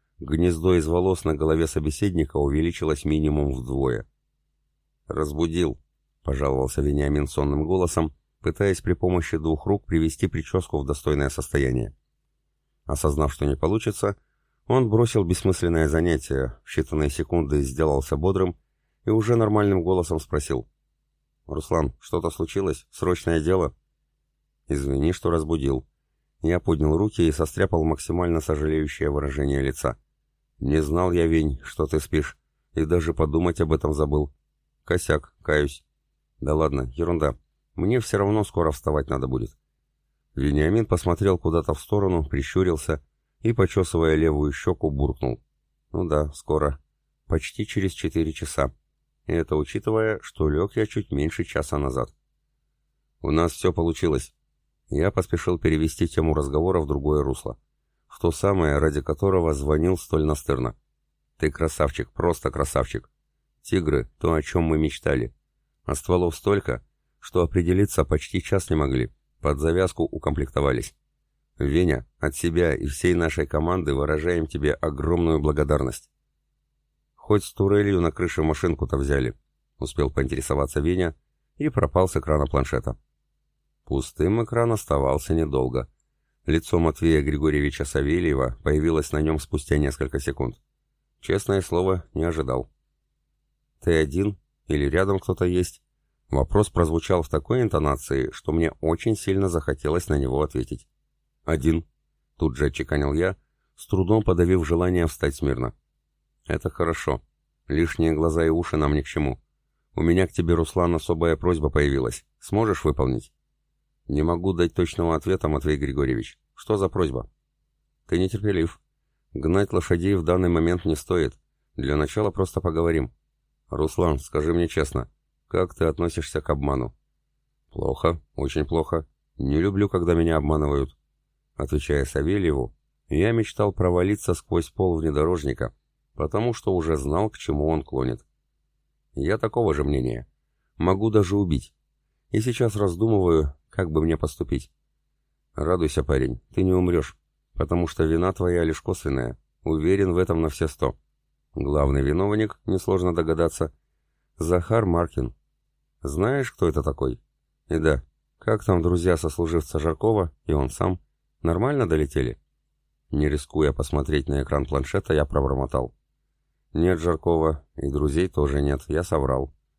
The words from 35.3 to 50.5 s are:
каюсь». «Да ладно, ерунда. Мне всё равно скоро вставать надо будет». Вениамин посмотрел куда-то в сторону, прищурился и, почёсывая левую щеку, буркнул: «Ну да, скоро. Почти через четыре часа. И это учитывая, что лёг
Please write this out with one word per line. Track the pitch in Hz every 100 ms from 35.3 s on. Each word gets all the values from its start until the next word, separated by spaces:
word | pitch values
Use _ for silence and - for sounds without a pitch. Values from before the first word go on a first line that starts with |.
| _
каюсь». | - 76 71 - _ _ _ _ _ -
«Да | 64 76
ладно, | 78 69 62
ерунда. | 65 85 82 76 60 _ _ _ -
Мне | 92 123
всё | 113 101
равно | 101 107 101
скоро | - 80
вставать | 73 - 76 65
надо | 65 64
будет». | 64 57 _ _ _ _ _ _ _ _ -
Вениамин | 69 73 78 110 107
посмотрел | 90 90 87 98 90
куда-то | 85 82 76
в | 73
сторону, | - 101 98 87 73
прищурился | 69 69 92 90 80 - 76 - _ _ _
и, | 113
почёсывая | 117 92 - 90 82 80 78
левую | 80 73 73
щеку, | 69 - 90 80
буркнул: | 69 69 65 64 57 _ _ _ _ _
«Ну | 90 87
да, | 76 73
скоро. | 73 - 76 73 69 _ _ _ _ -
Почти | 82 - - 107
через | - 95
четыре | - 82 82 78
часа. | 78 80 - 67 - _ _ _ _ -
И |
это | 82 80 78
учитывая, | 73 - - 110 110 104
что | - -
лёг | 78